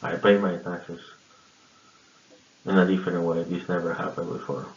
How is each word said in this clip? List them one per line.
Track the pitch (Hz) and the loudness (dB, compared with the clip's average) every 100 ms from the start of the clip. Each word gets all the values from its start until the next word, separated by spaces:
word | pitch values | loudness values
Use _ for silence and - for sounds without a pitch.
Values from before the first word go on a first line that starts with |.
I | - 90 | -4 0
pay | 104 101 | 6 6
my | 98 87 | 4 -2
taxes | - 87 - - - - _ - _ _ - _ _ _ - _ _ - _ _ | -6 -10 -10 -14 -16 -20 _ -20 _ _ -20 _ _ _ -20 _ _ -20 _ _
in | - 95 | 0 4
a | 90 | 6
different | 95 90 87 | 4 0 0
way. | 85 82 | 0 0
This | 85 90 - | -2 -4 -2
never | 90 85 | -2 -2
happened | 82 - - 85 | -4 -6 -6 -6
before. | - - 71 - | -6 -6 -8 -8